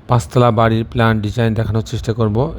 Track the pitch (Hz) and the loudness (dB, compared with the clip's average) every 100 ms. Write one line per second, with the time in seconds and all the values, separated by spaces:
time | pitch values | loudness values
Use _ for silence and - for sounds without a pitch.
0 | - 120 - 127 120 110 113 113 113 123 | 0 0 0 2 2 4 2 0 -2 0
1 | 113 110 104 110 117 110 110 110 - 113 | 2 2 -2 -2 0 0 -2 -2 -4 -6
2 | - 113 110 107 151 | -4 -2 0 0 -2